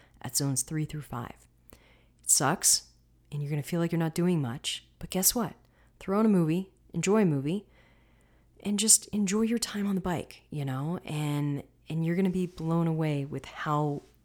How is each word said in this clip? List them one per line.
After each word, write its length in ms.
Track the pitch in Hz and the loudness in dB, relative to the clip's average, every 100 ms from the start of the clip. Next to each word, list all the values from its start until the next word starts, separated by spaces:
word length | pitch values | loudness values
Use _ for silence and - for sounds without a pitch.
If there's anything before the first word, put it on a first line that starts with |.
| - - | -20 -16
at 160 | - - | -6 -2
zones 260 | 139 131 | -2 -2
three 220 | - 156 | -4 -4
through 180 | 151 151 | -4 -8
five. 320 | 139 123 120 - - _ _ | -10 -10 -10 -14 -20 _ _
It 580 | - _ _ _ _ - | -20 _ _ _ _ 0
sucks, 520 | - 139 180 - - - _ _ _ - | 2 2 2 2 2 0 _ _ _ -12
and 100 | 147 | -8
you're 100 | 143 | -4
gonna 120 | 147 | -4
feel 160 | 139 170 | -2 0
like 140 | 170 | 0
you're 60 | 165 | 0
not 140 | 165 | 0
doing 280 | 165 175 170 | 0 2 2
much, 420 | 127 135 - - - - | 0 -4 -6 -8 -10 -16
but 120 | - | -6
guess 260 | 185 190 247 | 0 0 0
what? 180 | 190 - _ _ _ - | -2 -6 _ _ _ -14
Throw 180 | - 196 | -2 2
on 80 | 226 | 4
a 20 | |
movie, 440 | 190 156 170 190 _ _ | 6 4 2 -2 _ _
enjoy 300 | 170 175 214 | -4 2 4
a 40 | 196 | 4
movie, 400 | 139 139 202 - - - _ _ _ _ _ _ - | 4 0 -4 -6 -20 -20 _ _ _ _ _ _ -10
and 160 | - 208 | -4 0
just 260 | 214 - - | 4 4 4
enjoy 340 | 214 196 208 | -2 0 2
your 180 | 226 233 | 2 0
time 260 | - 208 202 | -2 -4 -2
on 80 | |
the 60 | 190 | 0
bike, 420 | 185 165 - - - | 0 -2 -4 -12 -10
you 140 | 151 | -6
know? 340 | 139 131 147 180 | -4 -4 -4 -6
And, 580 | - 151 151 147 147 143 - _ - | -6 -4 -2 0 -2 -4 -8 _ -6
and 160 | 160 | -2
you're 120 | 165 175 | 0 2
gonna 140 | 190 | 2
be 160 | 185 180 | 0 -4
blown 420 | - 160 170 165 | -4 -2 2 2
away 360 | 160 156 143 | 0 0 -2
with 200 | 139 131 | -4 -8
how 580 | - - - 151 151 147 - _ | -10 -8 -2 0 0 -2 -8 _